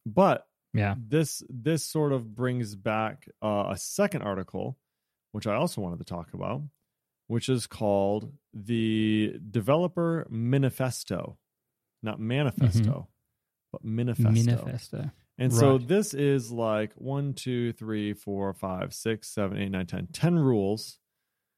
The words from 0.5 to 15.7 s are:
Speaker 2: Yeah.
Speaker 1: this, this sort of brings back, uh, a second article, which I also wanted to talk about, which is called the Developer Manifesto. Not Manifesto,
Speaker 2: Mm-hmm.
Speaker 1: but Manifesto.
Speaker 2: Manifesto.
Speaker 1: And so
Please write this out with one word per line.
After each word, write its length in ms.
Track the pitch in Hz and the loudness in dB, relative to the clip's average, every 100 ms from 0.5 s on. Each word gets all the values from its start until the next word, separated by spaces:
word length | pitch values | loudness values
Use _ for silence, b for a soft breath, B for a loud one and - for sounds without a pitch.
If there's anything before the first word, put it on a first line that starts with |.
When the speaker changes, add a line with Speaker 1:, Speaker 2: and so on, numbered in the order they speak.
| _ _ | _ _
Speaker 2:
Yeah. 220 | 110 101 104 | 0 0 0
Speaker 1:
this, 440 | 110 151 151 - - | 0 0 0 -4 -12
this 340 | 127 127 160 | -6 0 0
sort 280 | - 156 147 | 0 0 0
of 220 | 135 113 | 0 -4
brings 400 | 110 127 123 110 101 | -4 -2 -2 -4 -4
back, 520 | 110 110 110 104 - - | -2 0 -2 -6 -18 -4
uh, 280 | 107 104 95 | 0 0 0
a 80 | 95 | -4
second 420 | - - 202 170 | -6 0 0 0
article, 540 | 104 95 90 95 113 131 _ _ _ _ _ | -4 -4 -6 -6 -8 -10 _ _ _ _ _
which 140 | 107 107 | -6 -2
I 80 | |
also 260 | 107 175 - | 0 0 -4
wanted 200 | 90 87 | -6 -8
to 40 | |
talk 300 | - 87 82 | -8 -10 -10
about, 280 | 90 92 131 147 _ _ _ _ _ - | -8 -6 -6 -10 _ _ _ _ _ -6
which 200 | 117 - | -4 0
is 180 | 127 - | -2 -4
called 640 | - 104 101 98 107 113 143 _ | -4 0 2 2 0 -4 -18 _
the 840 | 110 101 117 110 110 107 107 107 - 107 | -12 -4 -2 0 2 2 2 0 -4 -4
Developer 760 | 113 104 156 175 175 170 165 - | -2 2 2 2 0 -2 -2 -4
Manifesto. 1080 | 113 120 139 135 - 131 - - 90 82 - _ _ _ _ _ - | -4 0 2 2 0 -4 -4 -6 -6 -6 -12 _ _ _ _ _ -12
Not 160 | 107 101 | -10 -6
Manifesto, 640 | 110 131 143 - 127 104 | -2 0 0 4 4 4
Speaker 2:
Mm-hmm. 180 | 107 - - _ _ _ _ _ _ | 2 0 -8 _ _ _ _ _ _
Speaker 1:
but 140 | - | -12
Manifesto. 480 | 110 110 120 113 113 | -6 -2 -2 2 4
Speaker 2:
Manifesto. 800 | 113 117 120 - 127 - - 147 - _ - | 6 4 2 -2 -8 -8 -8 -8 -10 _ -2
Speaker 1:
And 140 | 127 | 2
so 220 | 117 139 | 6 8